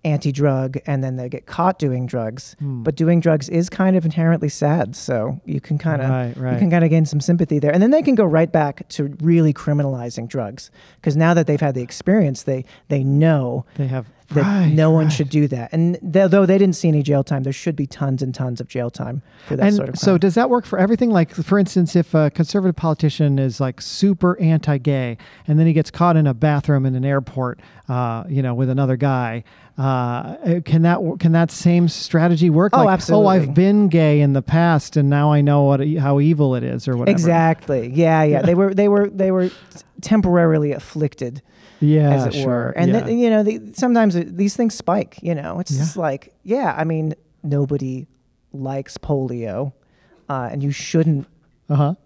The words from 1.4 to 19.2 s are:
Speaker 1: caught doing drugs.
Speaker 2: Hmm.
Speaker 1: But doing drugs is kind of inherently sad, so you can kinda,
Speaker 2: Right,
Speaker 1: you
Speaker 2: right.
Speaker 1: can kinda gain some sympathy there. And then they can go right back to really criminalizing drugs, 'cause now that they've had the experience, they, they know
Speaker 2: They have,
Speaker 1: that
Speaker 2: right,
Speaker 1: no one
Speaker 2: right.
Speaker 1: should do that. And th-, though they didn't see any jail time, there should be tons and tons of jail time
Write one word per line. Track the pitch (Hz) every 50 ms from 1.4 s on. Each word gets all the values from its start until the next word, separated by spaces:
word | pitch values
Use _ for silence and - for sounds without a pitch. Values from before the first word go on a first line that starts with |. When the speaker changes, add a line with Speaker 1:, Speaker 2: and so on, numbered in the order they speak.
| _
Speaker 1:
caught | - - - 170 185 180 _
doing | 156 139 127 127 127
drugs. | 120 - 123 113 110 113 131 - - - _
Speaker 2:
Hmm. | 147 139 131 123 113
Speaker 1:
But | 160 143
doing | - 160 160 175 170
drugs | 160 170 160 147 131 -
is | - 165 175 180
kind | - - 185 190 185
of | 185 165
inherently | 165 156 170 165 165 170 165 -
sad, | 147 - - 160 147 151 175 120 101 -
so | - - - 131 113 107 127 139 - _
you | - 147 139
can | - - 151
kinda, | 147 - 160 147 - 131
Speaker 2:
Right, | 131 131 127 123 120 120
Speaker 1:
you | - 127
Speaker 2:
right. | 127 123 120
Speaker 1:
can | 208 175
kinda | 165 175 165
gain | 160 160 165 156
some | 143 - 147
sympathy | 135 - 175 170 175 - 151 147
there. | 143 147 147
And | 180 202
then | 240
they | 285 320 -
can | 285 262
go | 214 208
right | 170 156 160 170 165
back | - 165 151 143 139 - - _
to | - - 147 139 139 -
really | 151 165 170 170 160 156 139
criminalizing | - - - 147 147 143 139 135 123 120 120 117 - 117 117
drugs, | - 139 113 101 123 - - - _ - - - _ _
'cause | - 160 139
now | 151 160 165 175
that | 170 156
they've | 131 147 143
had | 160 143 131
the | 127
experience, | 123 - - - - 180 196 220 180 143 131 - -
they, | - 135 131 127 _ - - _
they | _ 147 139 135
know | 135 139 143 160 165 160 143 131 123 123 131 - _ _
Speaker 2:
They | - 139
have, | 127 131 131 113 - _ _ _ _ 147
Speaker 1:
that | 147 156
Speaker 2:
right, | 196 202 196 180 151 151
Speaker 1:
no | 156 156 160
one | 160 160 156
Speaker 2:
right. | 156
Speaker 1:
should | 151 139 151 135
do | 156 151 147 135
that. | 135 123 117 - -
And | 160 165 170 180 - - 185 156
th-, | 190 196 185
though | 170 202 196
they | 180 190
didn't | 196 202 190 165
see | - -
any | 165 156 151 139
jail | 147 143 139 135
time, | - 147 135 131
there | 139
should | 135 - - 175 156
be | 147 143
tons | 135 - - 143 139 135 127
and | 139 131 131
tons | - 131 127 120 113
of | 120 -
jail | - 123 120 120
time | - - - - 127 135